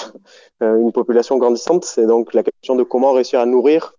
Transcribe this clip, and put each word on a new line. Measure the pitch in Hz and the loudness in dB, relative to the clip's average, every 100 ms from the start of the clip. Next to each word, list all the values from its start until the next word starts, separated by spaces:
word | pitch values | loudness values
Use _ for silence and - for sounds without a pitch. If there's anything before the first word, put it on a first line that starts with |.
| - - | -8 -20
<laughs> | _ - _ - | _ -20 _ -6
euh, | 113 113 | 0 0
une | 117 | 0
population | 123 120 120 156 131 | -2 0 0 0 0
grandissante. | 120 117 - 175 175 - | 0 -2 -2 -2 -2 -2
Et | |
donc, | 113 117 113 | 0 0 0
la | 110 | -2
question | - - - 123 | -2 -6 -4 -2
de | |
comment | 120 127 135 | -2 0 0
réussir | 127 123 135 | 0 0 0
à | 120 | 2
nourrir, | 127 131 160 - | 2 2 2 -2